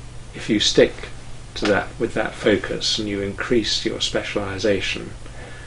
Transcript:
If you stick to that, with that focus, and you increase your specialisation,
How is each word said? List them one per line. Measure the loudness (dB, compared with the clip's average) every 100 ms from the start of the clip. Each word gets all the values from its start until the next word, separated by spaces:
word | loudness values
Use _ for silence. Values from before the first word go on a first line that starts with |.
| -12 -14 -12
If | -6 0
you | 2
stick | 6 6 6 4 -10 -10 -10 -12 -10 0
to | 2
that, | 4 0 -2
with | -2
that | 0 -4
focus, | 0 4 4 2 -2 0 0
and | -2
you | -2
increase | -2 -4 2 2 2 0
your | -2 -2
specialisation, | 0 -2 -2 -2 -2 0 2 2 0 -4 -6 -10 -12 -12 -12 -12